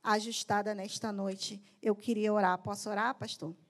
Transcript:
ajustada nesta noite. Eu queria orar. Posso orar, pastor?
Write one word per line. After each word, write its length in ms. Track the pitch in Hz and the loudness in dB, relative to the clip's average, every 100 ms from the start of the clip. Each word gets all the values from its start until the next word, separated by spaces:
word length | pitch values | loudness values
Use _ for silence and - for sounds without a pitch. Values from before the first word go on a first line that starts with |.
ajustada 720 | 208 214 220 226 - 208 208 | 4 2 2 -6 0 0 0
nesta 380 | 202 202 - 220 | -4 -6 -6 -4
noite. 500 | 202 196 190 - 202 - _ | -2 -4 -4 -8 -10 -16 _
Eu 120 | 220 | 0
queria 380 | 208 240 214 214 | 0 0 2 4
orar. 240 | 208 185 180 | 6 4 2
Posso 320 | 208 202 208 | -2 -6 -4
orar, 260 | 202 233 | 0 0
pastor? 400 | - 220 - 156 - | -2 -8 -8 -8 -10